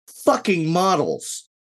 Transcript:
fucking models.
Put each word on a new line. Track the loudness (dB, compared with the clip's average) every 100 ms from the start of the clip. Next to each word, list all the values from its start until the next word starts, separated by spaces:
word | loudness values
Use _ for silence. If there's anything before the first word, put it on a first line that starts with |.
| -20 -2 0
fucking | 2 0 0 2
models. | 2 2 2 0 -4 -8 -14 -16 _ _ _